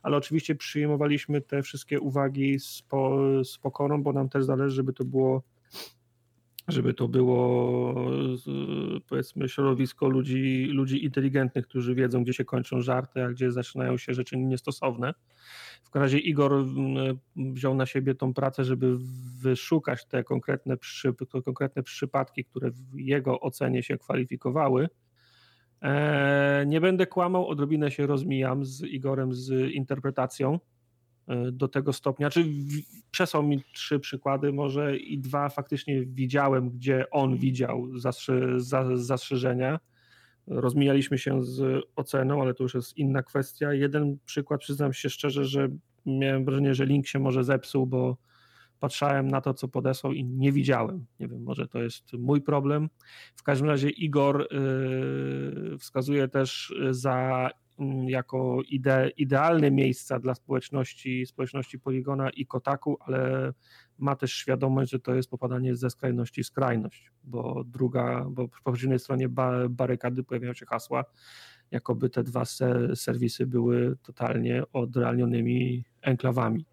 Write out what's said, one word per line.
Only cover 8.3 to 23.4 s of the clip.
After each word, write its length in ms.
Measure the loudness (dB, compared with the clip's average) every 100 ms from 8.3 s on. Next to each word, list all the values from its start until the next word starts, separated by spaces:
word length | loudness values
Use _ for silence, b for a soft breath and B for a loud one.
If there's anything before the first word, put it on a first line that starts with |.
| -4
z-, 680 | -6 -6 -4 -4 -4 -6 -4
powiedzmy, 400 | -4 -4 -4 -4
środowisko 600 | 2 2 2 0 0 2
ludzi, 560 | 2 0 0 0 0 0
ludzi 300 | 0 0 0 0
inteligentnych, 600 | 0 0 2 0 -2 -4
którzy 280 | -4 0 2
wiedzą, 280 | 2 2
gdzie 100 | 0
się 120 | -2 -2
kończą 360 | -2 -2 -2
żarty, 420 | 0 0 -2 -4
a 60 | -4
gdzie 220 | 0 0
zaczynają 460 | 0 -4 -4 -2 -2
się 160 | -2
rzeczy 240 | -4 -2 -2
niestosowne. 760 | 0 -2 -4 -2 -4 -2 -4 -6 _ B B B B B
W 60 | _
każdym 80 | 2
razie 180 | 4 4
Igor, 340 | 2 4 4
mm, 680 | 4 2 0 0 0 0 -2 _ -6
wziął 400 | -6 -2 0 2
na 100 | 0
siebie 300 | 0 0 0
tą 180 | 0
pracę, 300 | 0 0 0 0
żeby 320 | 2 2 0 -4 -12 -14 -2
wyszukać 640 | 0 0 2 0 0 -6 -2
te 180 | -4
konkretne 540 | -2 -2 0 -2 -2 -4
przy-, 360 | -6 -2 -2
te 280 | -2 -6 -6
konkretne 420 | -6 -2 -2 -4
przypadki, 640 | -8 -6 -2 -2 -2 -6 -10
które 260 | -4 -4
w 280 | -6 -14 -10
jego 400 | 0 0 2
ocenie 440 | -2